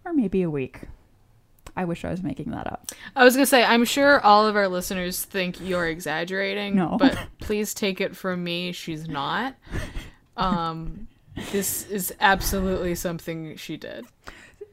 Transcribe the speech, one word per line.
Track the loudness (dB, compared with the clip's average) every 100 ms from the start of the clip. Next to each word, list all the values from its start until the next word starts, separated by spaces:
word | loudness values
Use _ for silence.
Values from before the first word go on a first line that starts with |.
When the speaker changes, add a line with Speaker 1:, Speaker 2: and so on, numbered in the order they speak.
Speaker 1:
or | -4
maybe | 0 0 0
a | 0
week. | -2 -6 -8 -18 -18 _ _ _ _ _ _ -12 -6
I |
wish | -4 -4
I | -6
was | -4
making | -6 -6 -8
that | -8 -8
up. | -10 -12 -14 -6
Speaker 2:
I | 6
was | 8
gonna | 8 6
say, | 6
I'm | 6 4
sure | 4 4 6 6
all | 8 8 6
of | 4
our | 2
listeners | 0 -4 -4 -4 -6
think | -6 -2 -2 -4
you're | -4 -2 -2
exaggerating, | -4 -4 -4 -4 -2 -2 -2 0 2
Speaker 1:
No. | 2 4
Speaker 2:
but | 4 4 -8 -10
please | -4 -2 -2
take | -2 -2 -2
it | -4 -4
from | -6 -4
me, | -4 -4 -6
she's | -8 -8 -8 -6
not. | -6 -4 -2 -4 -8 -8 -8 -6 -10 -12 -20 _ -4
Um, | -2 0 -2 -6 -8 -10 -14 _
Speaker 1:
<laughs> | _ -12 -4
Speaker 2:
this | -4 -2 -6 -6
is | -6 -6 2
absolutely | 4 4 0 -2 -2 -2 -2
something | -4 -4 -6 -8 -10 -10 -12
she | -12 -10
did. | -10 -14 -16 _ -20 -20 -20 -20 -20